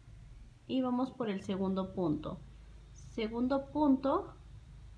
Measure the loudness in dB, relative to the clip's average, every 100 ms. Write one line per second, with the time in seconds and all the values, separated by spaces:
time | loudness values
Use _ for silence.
0 | -20 -18 -16 -18 -18 -16 -4 0 2 2
1 | 0 -2 -2 -2 -2 0 2 0 0 0
2 | 2 2 -2 -8 -12 -18 -18 -18 -18 -18
3 | -10 -4 -2 0 2 2 2 4 8 8
4 | 6 2 0 -10 -18 -18 -16 -18 -16